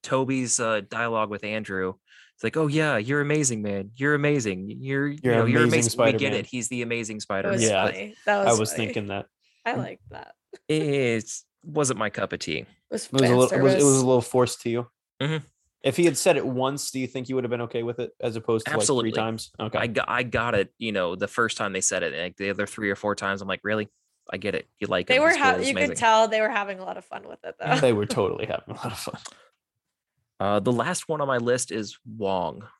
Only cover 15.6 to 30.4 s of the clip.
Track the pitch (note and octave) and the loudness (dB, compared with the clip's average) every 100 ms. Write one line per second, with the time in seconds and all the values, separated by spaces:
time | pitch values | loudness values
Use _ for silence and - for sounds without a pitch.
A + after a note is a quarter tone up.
15.6 | _ _ F3+ C3 E3+ C3+ F#3+ D3 A#2+ B2 | _ _ -2 4 4 4 4 4 2 0
16.6 | C3 C#3 - C3 B2+ C3 B2+ C3 A#2+ A#2+ | -2 -2 -6 -6 -4 -6 -4 -2 -2 -4
17.6 | A#2 A#2+ A#2 A#2+ A#2 _ B2 A2+ A2+ A2+ | -4 -4 -6 -6 -8 _ -6 -4 0 0
18.6 | - D3 G#2 C3 A2+ A2+ A2+ A2+ - - | 0 0 2 2 0 -2 -2 -4 -10 -8
19.6 | G#2+ - A#2+ A2 - A#2+ B2 A#2 A#2+ G#2+ | -4 -2 -2 -2 -2 -2 -2 -2 0 0
20.6 | F#2+ _ A#2 G2+ F2+ F#2 G2+ - A2+ - | 0 _ -4 -2 -2 -2 -4 0 -2 0
21.6 | G#2 F#2+ - F#2+ E2+ C#2+ F2 - G2 G2 | -4 -2 0 0 -2 -4 -8 -6 -4 -2
22.6 | G2+ - G#2 G2 G#2 G2+ G2 G2 G2 F#2 | -4 -4 -4 -2 -2 -2 -2 -4 -4 -6
23.6 | G#2 G#2+ G#2 _ _ _ - F#2+ G2 F2 | -2 -2 -4 _ _ _ -10 -6 -4 -4
24.6 | - _ G#2 F#2 - B3+ D#4 E4 C4+ B3+ | -6 _ -2 -2 2 4 4 4 2 2
25.6 | C4+ - C#4 B3 A3+ A3 A3 A3 G#3+ G#3+ | 0 0 0 2 4 6 4 2 0 -2
26.6 | G3+ F#3+ F#3 F#3 - - - - - - | -4 -8 -10 -12 -12 -16 -14 -14 -14 -8
27.6 | - B3+ C3 G#2+ G#2 - F#2+ F2 - F2+ | -2 2 4 2 0 0 0 0 -4 -6
28.6 | - A2+ B2 G#2 - - - - _ _ | -8 -10 -8 -8 -10 -12 -16 -20 _ _
29.6 | _ _ _ _ _ _ _ _ | _ _ _ _ _ _ _ _